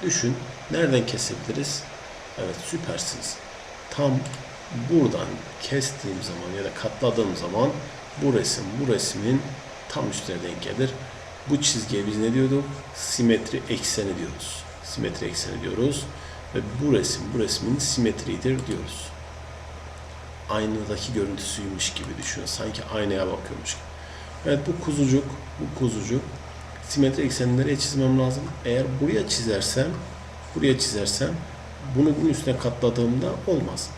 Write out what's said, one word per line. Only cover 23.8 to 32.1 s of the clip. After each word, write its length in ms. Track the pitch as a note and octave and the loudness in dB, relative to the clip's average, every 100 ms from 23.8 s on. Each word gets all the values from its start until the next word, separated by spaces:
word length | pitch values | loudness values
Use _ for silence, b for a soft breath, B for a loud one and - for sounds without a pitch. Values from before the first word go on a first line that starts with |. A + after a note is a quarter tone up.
| - B B B B B - | -8 B B B B B 2
Evet, 140 | C#3+ C#3+ | 2 2
bu 180 | - - | -2 0
kuzucuk, 400 | D3 C#3 C3+ C3+ - - - | 4 6 6 4 -6 -10 -8
bu 200 | - - | -6 0
kuzucuk. 420 | B2+ G#2+ G2+ B2 - - - - - - - | 0 0 0 0 0 -10 -12 -12 -12 -12 -6
Simetri 340 | C#3+ C3+ C3+ | 4 4 6
ekseni 340 | C#3 - B2 B2 | 0 2 4 4
nereye 220 | C#3+ C#3+ | 4 2
çizmem 400 | - C#3 C3 C3 | 2 2 6 6
lazım? 240 | B2+ C3 - - B2+ | 4 2 -4 -6 0
Eğer 180 | B2 C3 C3 | 2 2 2
buraya 280 | C#3+ G#3+ F#3+ | 2 2 2
çizersem, 580 | - A2+ G2+ - - D3 E3 - - - - - - | 0 2 0 2 2 2 0 -6 -12 -12 -14 -8 2
buraya 240 | C#3+ B2+ | 4 6
çizersem, 500 | - G#2 F#2+ - - E3 - - - - C#3 C3 | 4 0 0 0 0 -2 -6 -10 -12 -10 -2 4
bunu 180 | D3+ | 6